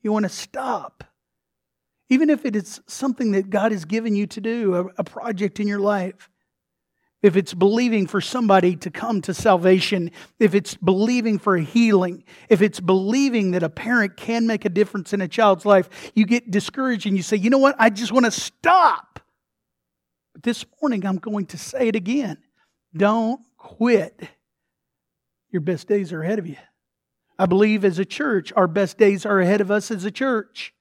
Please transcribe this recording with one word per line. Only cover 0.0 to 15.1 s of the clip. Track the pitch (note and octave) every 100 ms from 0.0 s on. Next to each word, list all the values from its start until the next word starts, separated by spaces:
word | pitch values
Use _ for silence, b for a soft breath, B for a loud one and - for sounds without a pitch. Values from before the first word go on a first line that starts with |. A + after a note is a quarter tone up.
You | A3
want | G#3+
to | G3
stop. | - - - C4 G#3+ - _ - _ _ _ _ _ _ _ _ _ _
Even | C4 D#4
if | D4 C4+
it | G#3+
is | F3+ - _
something | - C4+ A#3+ A#3
that | G3 G3
God | G3+ A3
has | G#3
given | D#3 A3 A3+ G3+
you | G#3
to | -
do, | G#3+ A#3+ G#3 F3+
a, | F3+ -
a |
project | F3+ - A#3 G3 G3+ -
in | G#3
your | G3+
life. | G3+ G3+ F3+ - - _ _ _ _ _ _ _ _ _
If | G3+ F3+
it's | F#3
believing | F3+ G3 A3+ B3 A3+ F#3
for | G3+
somebody | - B3+ A3+ G3 F3+ E3+
to | F#3
come | - A3 G#3
to | F3+
salvation, | F3+ A3+ F#3 F3+ F#3+ - F#3+ E3+ B B _
if | G#3+ G3
it's | - -
believing | F3 F#3+ A3+ B3 A3+ G#3
for | G#3 F3+
a |
healing, | D3 A#3 A#3 G3+ F3+ F3 _ B B
if | G3+
it's | G#3 -
believing | F3+ F#3+ F#3+ B3+ C#4 A#3 F#3+
that | F3+
a | E3
parent | - A3+ A#3+ G3+ -
can | - A#3 A3+
make | G#3+
a | G#3+
difference | F3+ G3+ G3+ E3+